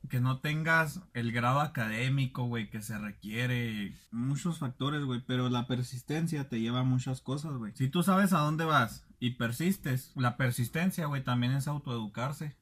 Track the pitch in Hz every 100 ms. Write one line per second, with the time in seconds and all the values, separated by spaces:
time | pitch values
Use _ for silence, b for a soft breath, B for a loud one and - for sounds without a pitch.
0 | - 127 127 131 151 156 160 165 156 -
1 | - 120 117 117 120 139 156 - 110 113
2 | 131 135 131 131 123 117 104 110 107 110
3 | 104 98 104 110 127 123 117 107 98 -
4 | - 113 127 143 175 160 135 - 135 147
5 | 139 123 123 127 127 123 120 123 123 127
6 | - 151 165 156 135 117 113 123 131 127
7 | 135 131 - 143 156 135 110 - 131 175
8 | 175 185 196 170 147 156 160 147 113 -
9 | - - 123 127 117 120 170 190 156 131
10 | - 139 123 - 127 120 117 160 185 180
11 | 151 139 131 123 123 139 135 147 135 117
12 | 107 113 131 147 151 -